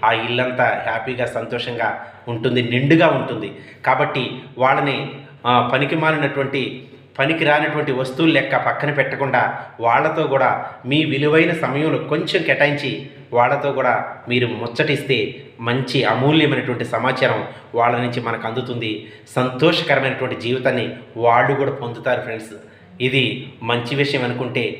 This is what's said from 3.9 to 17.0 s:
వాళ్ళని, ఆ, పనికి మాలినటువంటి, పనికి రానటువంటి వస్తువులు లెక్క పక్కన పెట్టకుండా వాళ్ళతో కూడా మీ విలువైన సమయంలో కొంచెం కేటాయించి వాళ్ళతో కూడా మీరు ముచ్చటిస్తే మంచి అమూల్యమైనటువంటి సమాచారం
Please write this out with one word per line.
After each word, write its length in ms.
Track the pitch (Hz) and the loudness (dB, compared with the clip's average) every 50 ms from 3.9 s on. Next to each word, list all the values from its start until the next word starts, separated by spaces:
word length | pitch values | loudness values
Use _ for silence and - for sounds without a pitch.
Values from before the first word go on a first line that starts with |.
| 131 147 147 143 - 147 123 107 - 123 - - - 117 | 2 2 2 0 0 -2 -4 -4 -6 -10 -14 -14 -4 2
వాళ్ళని, 400 | 127 131 143 147 147 143 131 - - - - - - - - - - | 4 4 4 4 2 0 -2 -2 -4 -8 -10 -14 -16 -18 -20 -6 0
ఆ, 80 | 120 123 123 117 123 131 | 4 4 4 4 4 2
పనికి 260 | 131 143 143 165 160 156 | 0 2 2 0 2 2
మాలినటువంటి, 580 | 156 156 151 147 139 - 139 135 127 - 139 123 107 - - - - - - - - _ - | 2 2 2 0 0 0 -2 -2 -2 -2 -2 -2 -2 -6 -10 -16 -18 -20 -20 -20 -20 _ -2
పనికి 260 | 135 147 160 160 160 | 0 0 2 2 4
రానటువంటి 480 | 147 147 151 151 156 156 151 143 135 131 127 | 4 4 4 2 0 -2 -2 -2 -2 -2 -2
వస్తువులు 320 | 131 131 - - 165 160 147 | -2 -4 -2 2 2 4 4
లెక్క 240 | 135 127 - - 123 120 | 4 2 2 0 0 0
పక్కన 240 | 120 117 - - 147 147 143 | 0 -2 0 -2 -2 0 0
పెట్టకుండా 420 | 131 131 127 123 139 135 123 127 - - - - - - - - | 0 -2 0 -2 -2 0 2 2 2 0 -2 -6 -12 -14 -12 -2
వాళ్ళతో 440 | 113 117 117 135 151 160 156 156 156 135 135 | 0 2 4 4 2 2 0 0 -2 0 2
కూడా 180 | 135 127 123 104 98 - - - - - | 2 2 2 0 0 -4 -10 -12 -12 -6
మీ 120 | 123 139 151 156 156 - | -2 0 0 2 0 0
విలువైన 400 | 135 143 151 151 160 170 175 175 165 - | 0 2 4 4 4 4 4 2 -2 -2
సమయంలో 360 | 127 131 143 151 160 147 - - 139 | -2 -2 0 0 0 -2 -2 -2 -2
కొంచెం 300 | 147 165 185 - - 190 160 160 | -2 -2 -2 0 -2 -2 2 2
కేటాయించి 420 | 135 131 143 147 143 139 143 135 110 - 80 - - - - - 120 | 2 4 4 2 2 0 -2 -4 -6 -6 -8 -12 -16 -20 -16 -2 2
వాళ్ళతో 360 | 120 120 131 143 139 139 143 139 131 | 2 4 4 2 0 0 -2 -2 0
కూడా 160 | 131 123 117 107 - - - - - - | 2 2 2 0 -2 -6 -10 -14 -6 -2
మీరు 160 | 123 123 123 117 110 107 | 0 0 0 0 -2 -6
ముచ్చటిస్తే 560 | 117 120 - - 156 151 143 - - - 131 117 104 90 - - - - - - | -8 -8 -2 -2 0 0 0 -4 0 0 0 0 0 -4 -6 -12 -18 -20 -16 -8
మంచి 380 | 113 117 120 131 135 - - 139 117 104 113 | -4 -2 -2 -2 -2 0 0 0 2 2 2
అమూల్యమైనటువంటి 720 | 117 127 143 156 160 151 139 131 127 123 127 123 107 120 - - | 2 4 4 4 4 4 4 2 0 -2 -4 -4 -4 -4 -4 -4
సమాచారం 480 | 110 | -2